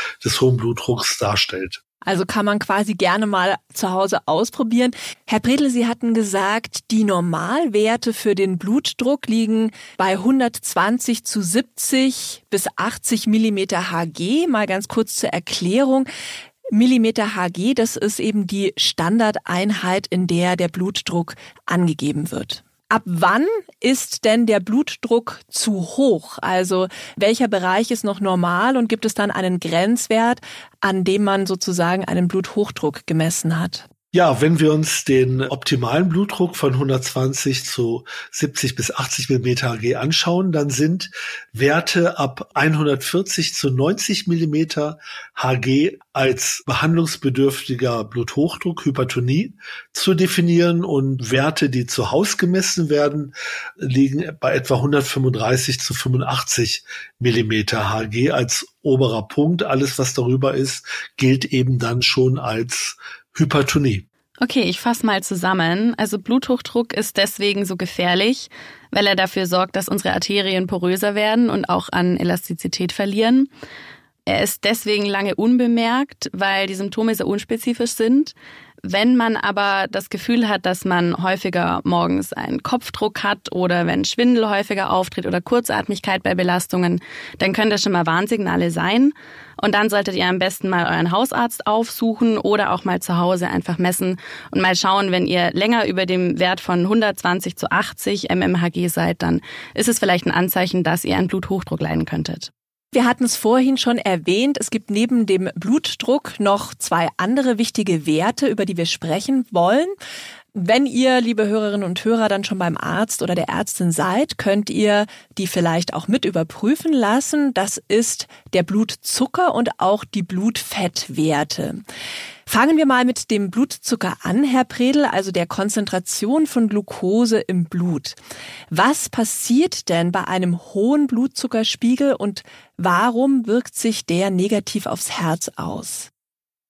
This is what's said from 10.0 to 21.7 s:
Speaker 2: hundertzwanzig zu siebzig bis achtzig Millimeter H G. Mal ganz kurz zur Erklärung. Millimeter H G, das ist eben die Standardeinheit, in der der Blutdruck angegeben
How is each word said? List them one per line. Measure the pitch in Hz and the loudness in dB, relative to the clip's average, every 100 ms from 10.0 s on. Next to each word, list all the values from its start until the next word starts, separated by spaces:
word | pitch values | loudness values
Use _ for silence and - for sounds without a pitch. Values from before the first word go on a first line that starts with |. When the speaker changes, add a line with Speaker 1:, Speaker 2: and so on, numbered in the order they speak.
| 190 190 | 0 2
Speaker 2:
hundertzwanzig | 214 269 240 - - - 190 247 - 226 | 2 4 2 -2 -4 0 2 2 0 -4
zu | - 214 | -2 -4
siebzig | 175 214 - - - 262 262 - - - _ | 0 0 -2 -4 0 2 2 0 -8 -12 _
bis | 196 - - | -2 -2 -4
achtzig | 196 - - 220 220 | -4 -4 -2 0 2
Millimeter | 220 220 202 190 180 185 | 2 2 0 -2 -2 -2
H | 170 170 | -2 -4
G. | 151 175 285 339 | -4 0 2 2
Mal | 226 208 | 0 0
ganz | 190 202 | -2 -2
kurz | 233 220 - | -2 -2 -2
zur | - | -4
Erklärung. | 175 - - 175 220 277 269 262 - - - - _ 523 | -4 -4 -4 0 2 4 2 0 -6 -14 -14 -18 _ 0
Millimeter | 214 247 254 226 226 214 | 4 6 6 4 2 -2
H | 208 180 | -2 -4
G, | 175 208 | -2 0
das | 254 226 - | 2 0 0
ist | 208 - | -4 -2
eben | 220 208 185 | -2 0 -2
die | 196 196 - | -2 -2 0
Standardeinheit, | - - 165 226 220 208 - 180 202 190 180 190 190 | -2 0 2 2 2 0 -4 -2 0 0 0 -2 -2
in | 185 180 | -2 0
der | 170 180 180 | 2 2 0
der | 175 | -2
Blutdruck | 175 185 196 - 170 165 - - - | -2 -4 -4 -4 -4 -4 -8 -20 -16
angegeben | - | -2